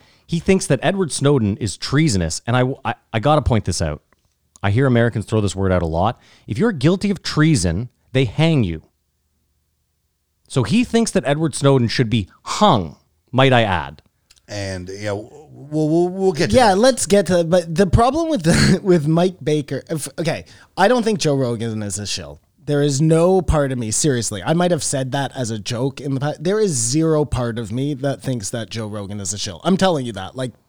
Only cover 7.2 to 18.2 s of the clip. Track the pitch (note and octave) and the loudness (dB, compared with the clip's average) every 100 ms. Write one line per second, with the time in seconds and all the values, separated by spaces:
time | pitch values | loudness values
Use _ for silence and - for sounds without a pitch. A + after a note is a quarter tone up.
7.2 | - D3+ D#3 B2 F2 F2 B2 _ _ C3 | -4 2 2 4 2 -2 -6 _ _ -2
8.2 | C3 - E3 D3 F#2 D#2 _ _ _ _ | 0 2 2 2 0 -4 _ _ _ _
9.2 | _ _ _ _ _ _ _ _ _ _ | _ _ _ _ _ _ _ _ _ _
10.2 | _ _ _ C3+ G#2+ A3 A#3 A#3 A3 G3 | _ _ _ -2 2 0 2 0 0 0
11.2 | C3 D3 D#3+ - C#3 C3+ A2+ - A2+ A2 | 0 0 -2 0 2 4 2 0 0 0
12.2 | - _ - - G#3 A#2 D#2+ - _ _ | -2 _ -10 2 4 4 0 -12 _ _
13.2 | _ B2 C3+ A#2+ G#2+ E2+ C#2 D#2 _ _ | _ 2 4 4 2 -2 -4 -16 _ _
14.2 | _ _ - G#2 G2 F#2 F2+ G2 G#2 G2+ | _ _ -14 -10 -8 -8 -10 -10 -6 -8
15.2 | - - D3 B2+ C#3+ D3+ D3+ E3 F3+ F#3+ | -10 -20 -20 -20 -6 -2 0 2 0 0
16.2 | F#3+ D3+ D#3+ A#3+ A3 F#3+ C4 A#3 - G3+ | -2 0 2 4 4 6 4 2 2 2
17.2 | F3+ F3 E3 F3+ E3+ D#3+ G3 A3+ B3 D#4 | 4 0 2 0 0 0 4 4 4 0